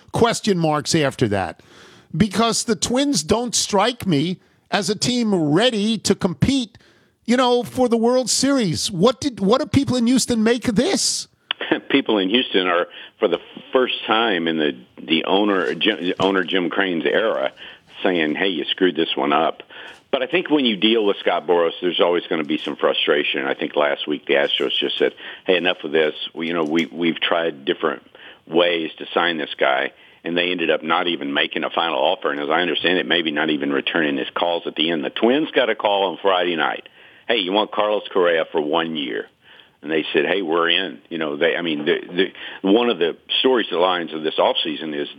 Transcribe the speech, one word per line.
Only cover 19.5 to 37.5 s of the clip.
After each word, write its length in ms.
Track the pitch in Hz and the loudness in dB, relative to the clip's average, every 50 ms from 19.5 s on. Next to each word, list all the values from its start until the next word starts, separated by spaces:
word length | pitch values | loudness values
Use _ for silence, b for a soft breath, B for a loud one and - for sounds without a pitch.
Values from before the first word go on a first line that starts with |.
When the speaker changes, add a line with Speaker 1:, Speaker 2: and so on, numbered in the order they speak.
| - - - B B B B B B B B _ | -2 -6 -12 B B B B B B B B _
Speaker 2:
But 100 | - 135 127 | -4 -4 -2
I 40 | - | -2
think 220 | - 190 - - | -2 -2 0 0
when 140 | 147 151 131 | 0 2 2
you 120 | 120 107 90 | 0 0 2
deal 280 | 95 110 113 117 104 | 2 2 4 4 2
with 120 | 101 95 - | 2 0 0
Scott 280 | - 101 90 85 76 | 0 0 0 0 2
Boras, 280 | 85 87 85 85 82 78 - | 2 2 2 2 2 0 -2
there's 180 | 90 87 80 - | -2 -2 0 2
always 240 | 98 87 87 85 - - | 2 2 2 2 0 -2
gonna 180 | 90 78 76 | -4 -4 -2
be 120 | 71 78 73 | -2 -4 -4
some 180 | - 76 71 - | -4 -6 -4 -2
frustration. 680 | 80 73 67 - - 82 78 73 71 - - 71 67 | 0 0 0 0 0 2 2 2 0 0 -2 -4 -4
I 80 | 69 65 | -4 -4
think 220 | - 78 76 - | -4 -6 -4 0
last 320 | 71 76 71 69 - - 78 | 0 0 0 0 -2 -4 -4
week 180 | 73 65 - | -6 -4 -2
the 100 | - 69 | 0 2
Astros 420 | 69 71 69 - - 71 62 - - | 2 2 2 0 -2 -2 -2 -2 -2
just 200 | 69 67 - - | -2 -4 -2 0
said, 160 | 71 62 - B B B B B B | -2 -2 -2 B B B B B B
"Hey, 120 | - 92 87 | 0 0 2
enough 260 | 82 90 90 - - | 2 0 -2 -4 -4
of 80 | 78 | -2
this. 220 | 71 80 78 76 - - - - - | 0 0 2 0 -2 -4 -8 -12 -10
We, 140 | - 82 82 | -8 -6 -4
you 60 | 85 | -2
know, 100 | 85 80 | -2 -2
we, 220 | 73 80 85 80 | 0 0 0 0
we've 340 | - - 82 85 82 78 - | -2 -4 -2 -2 -2 -2 -2
tried 460 | - - 90 85 82 82 76 69 69 | -2 -2 0 0 0 -2 -4 -4 -4
different 380 | 87 85 - - 78 65 60 - _ B B B B B B B | -4 -4 -2 -2 -4 -4 -6 -10 _ B B B B B B B
ways 460 | - 80 82 87 87 87 82 80 76 - - | -2 0 2 2 2 2 0 -4 -6 -8 -12
to 80 | 73 - - | -14 -6 -2
sign 240 | 95 85 85 85 76 | 0 0 0 0 -2
this 160 | 69 69 - - | -6 -8 -4 -2
guy," 340 | 78 67 65 65 67 69 B B B B B B - | 0 2 2 0 -2 -4 B B B B B B -8
and 140 | 85 85 87 | -4 -2 -2
they 140 | 87 90 | -2 -2
ended 180 | 90 87 82 76 | -2 -2 0 0
up 140 | 78 76 78 | 0 -2 -2
not 240 | 78 82 90 90 87 | -2 -2 0 0 -2
even 260 | 85 71 71 71 71 | -2 -4 -4 -4 -2
making 300 | 73 80 - - - 73 | -2 -2 -2 -4 -4 -6
a 60 | 65 | -4
final 300 | - 90 85 82 76 64 | -2 -2 -2 -2 0 0
offer. 320 | 67 82 95 - - 76 | 0 0 0 0 -2 -4
And 80 | 71 71 | -4 -4
as 100 | 73 69 | -2 -2
I 120 | 78 82 | 0 0
understand 380 | 90 87 71 71 - 85 90 90 | 0 0 -2 -2 0 0 0 0
it, 80 | - - | 0 0
maybe 240 | 80 87 80 80 | 0 -2 0 -2
not 180 | 73 76 80 78 | -2 -2 -2 -2
even 240 | 76 71 71 69 69 | -2 -2 -2 -2 -2
returning 440 | 67 - - - 85 78 73 69 67 | -2 -2 -2 -2 -2 0 0 -2 -4
his 120 | 62 - | -6 -6
calls 380 | - - - 85 85 85 - 78 | -6 -4 -2 -2 -2 -2 -4 -6
at 80 | - | -4
the 160 | - 78 82 | -2 -2 -2
end. 120 | 85 76 67 | -2 -2 -4
The 60 | 65 | -6
Twins 420 | - - - 117 127 151 160 - | -2 0 2 2 2 2 0 -2
got 180 | - 143 123 110 | 0 0 0 0
a 60 | 107 | 0
call 360 | - - 107 101 98 98 92 | 0 0 0 2 2 0 0
on 60 | 78 - | -2 -2
Friday 360 | - 98 92 90 90 90 85 78 | 0 2 2 2 2 0 0 0
night. 300 | 71 64 52 50 - B B B B B B B B - | -2 -2 -2 -4 -10 B B B B B B B B -2
"Hey, 100 | 117 117 | -2 0
you 160 | 92 87 | 0 0